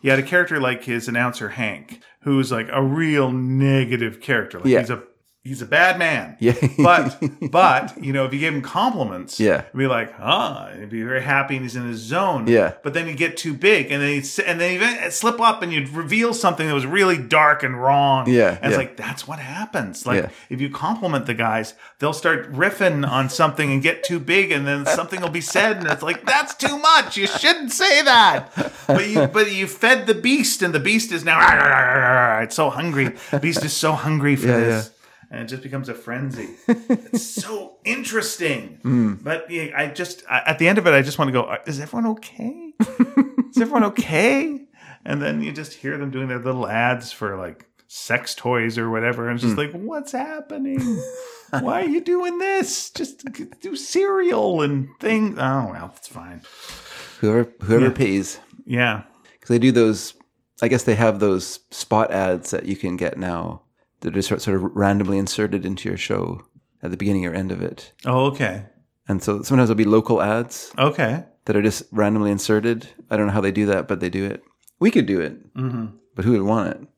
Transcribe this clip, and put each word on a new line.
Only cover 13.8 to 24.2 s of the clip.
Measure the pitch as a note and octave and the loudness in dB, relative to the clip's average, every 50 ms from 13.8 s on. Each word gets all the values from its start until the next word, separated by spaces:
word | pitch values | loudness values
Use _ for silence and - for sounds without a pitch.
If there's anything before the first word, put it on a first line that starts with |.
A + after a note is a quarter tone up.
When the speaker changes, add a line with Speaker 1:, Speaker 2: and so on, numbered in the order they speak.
| C3+ - | 2 -2
Speaker 1:
and | C#3 C#3+ | -2 -2
then | C#3+ C#3+ | 0 0
he'd | D3 C#3 C3+ | -2 -2 -4
s-, | C#3 - - | -6 -6 -4
and | F#3+ F3 E3+ E3+ | -2 -2 -2 0
then | E3+ F3+ F3+ F3+ G#3 A#3+ A#3+ - - | -2 -2 0 0 0 -2 -2 -2 -6
he'd | F3 E3+ | -6 -6
slip | - - A3+ A#3 A#3 | -2 -2 -2 0 2
up | A#3 A#3 A3 - | 2 2 2 2
and | F3+ F3 | -4 -4
you'd | E3 D3+ C#3 C3+ | -4 -4 -4 -4
reveal | C#3+ D#3+ E3 C#3 G3+ A3 A#3 A#3 A3+ | -6 -8 -4 -2 0 0 2 0 0
something | A#3 - F#3+ D#3+ C#3+ D#3 | 2 0 0 2 2 -2
that | D#3 D3 | 0 0
was | C#3 B2+ | -2 -2
really | C3 E3 G3+ G3 F#3 F3+ | 0 2 2 4 4 2
dark | D#3 B2+ A2+ D#3+ D#3 D3+ D3 D3 D3 - | 0 0 2 4 6 6 6 6 4 0
and | B2+ B2+ B2 | -4 -4 0
wrong. | B2 C3+ C#3 C#3+ C#3 C#3 C3+ C3 B2+ A#2 | 2 4 4 4 4 4 4 2 4 4
Speaker 2:
Yeah, | B2 A#2+ A2 F#2 F2 F#2 | 6 6 6 4 4 0
Speaker 1:
And | G2+ | 0
it's | C#3 | 0
Speaker 2:
yeah. | A2 | 0
Speaker 1:
like, | F#2 C3 - - | 0 0 -4 -8
that's | - - - D3 - - | -12 -10 -10 -10 -10 -10
what | - D#3+ D3+ | -12 -12 -12
happens. | C#3 C3 C#3+ F3+ G#3+ G#3+ - F#3 A#2+ F#2+ E2+ - - | -12 -12 -10 -10 -10 -6 -6 -6 -6 -6 -10 -8 -4
Like, | B2 A2+ G2 D#2+ | 0 0 0 0
Speaker 2:
Yeah. | D#2+ - - - _ | -2 -8 -16 -12 _
Speaker 1:
if | - B2+ | -6 -6
you | C#3 C#3 | -6 -6
compliment | C#3 - D3 E3+ A3+ A3 G3+ F3 D#3 C3+ A2+ | -6 -4 -4 -4 -4 -2 -2 -2 -2 -2 -2
the | B2 A#2 | -4 -4
guys, | A2 A#2 A2+ G#2+ A2+ A2 - - _ - - _ _ | -2 -2 -2 0 -2 -4 -6 -12 _ -20 -20 _ _
they'll | C#3 D3 D#3 | -4 -4 -4
start | D#3 - E3+ E3 E3+ - - C#3+ | -2 0 0 0 0 -4 -8 -2
riffing | C3 E3+ G3+ G3 - G3+ F3+ D#3 D3 C#3 | 0 0 0 2 2 2 2 2 2 -2
on | - B2 C3 C3+ C3 | 0 0 0 0 0
something | - - E3 D3+ C#3+ - D3+ C#3 | 2 2 2 2 2 0 0 0
and | C3+ C3+ C3+ | 0 2 2
get | D#3+ D#3 - - | 0 0 0 -4
too | - F3 | -4 -4
big | E3+ | -4